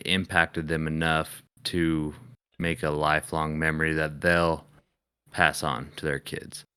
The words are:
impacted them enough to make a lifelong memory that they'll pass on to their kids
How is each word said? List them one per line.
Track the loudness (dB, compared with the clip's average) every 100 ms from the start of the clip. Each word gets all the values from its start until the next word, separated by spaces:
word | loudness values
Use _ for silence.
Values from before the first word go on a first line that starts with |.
| 0
impacted | 0 2 2 2 0 -2
them | -2 0
enough | 0 2 2 0 -8 -20 _ -4
to | 0 2 0 -2 -8 -18 -20 _ -6
make | -4 -2
a | -2
lifelong | 0 2 2 0 -2 -2 0
memory | 0 0 0
that | 0 -2 0
they'll | 2 4 4 0 -6 -20 _ _ _ _ _
pass | 2 2 2
on | -2 -4 -6 -6
to | -4
their | -4
kids | -6 -10 -12 -18 -20